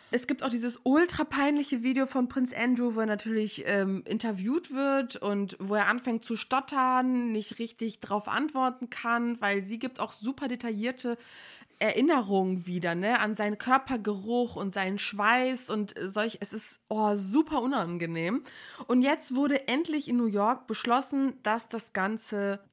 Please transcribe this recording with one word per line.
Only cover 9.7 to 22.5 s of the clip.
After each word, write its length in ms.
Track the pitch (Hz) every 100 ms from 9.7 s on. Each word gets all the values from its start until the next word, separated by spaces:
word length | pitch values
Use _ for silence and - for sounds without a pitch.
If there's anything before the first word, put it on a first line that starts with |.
| 226
gibt 220 | 254 254
auch 120 | 214
super 360 | - 220 269 269
detaillierte 680 | 240 240 208 233 254 247 233 - - - - - _
Erinnerungen 880 | 214 - 285 285 196 196 185 185 175
wieder, 280 | 180 175
ne, 240 | 170 196 240
an 160 | 214
seinen 240 | 214 208 208
Körpergeruch 960 | - 262 262 254 208 202 208 240 240
und 180 | - 196
seinen 260 | 196 190 196
Schweiß 680 | - 202 208 247 254 254 -
und 260 | 214 202 -
solch, 380 | 180 208 220 -
es 120 | 202
ist, 260 | 208 - - _
oh, 280 | 214 214 202
super 440 | 190 247 311 302
unangenehm. 840 | 247 269 170 175 165 165 170 247 - - - - 233
Und 160 | 247
jetzt 320 | 262 311 -
wurde 320 | 254 285 277 -
endlich 400 | 254 339 302 -
in 100 | 240
New 100 | 233
York 420 | 202 208 254 -
beschlossen, 640 | 220 240 240 262 277 269 -
dass 260 | - 226 -
das 240 | 226 -
Ganze, 680 | - 190 220 - 208 202